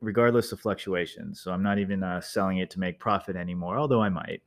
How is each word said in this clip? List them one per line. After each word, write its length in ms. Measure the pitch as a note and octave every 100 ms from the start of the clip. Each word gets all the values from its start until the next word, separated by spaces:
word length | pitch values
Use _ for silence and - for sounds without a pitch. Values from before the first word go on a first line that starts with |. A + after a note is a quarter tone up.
regardless 520 | A2 A2 A#2+ A#2+ A2+
of 80 | G2+
fluctuations. 800 | A2 F#2+ G2 F2+ E2+ - D#2+ -
So 100 | F#2
I'm 140 | F2+
not 160 | G2+ G2+
even, 240 | G2 G2
uh, 160 | F#2 F2+
selling 380 | - G#2+ F#2+ F#2
it 120 | F#2
to 80 | F#2+
make 220 | F2+ E2+
profit 340 | A2+ G2 G2+
anymore, 420 | F2+ F2+ F2 F2 A#2
although 260 | D3 A#2
I 60 | G#2
might. 340 | E2+ E2 -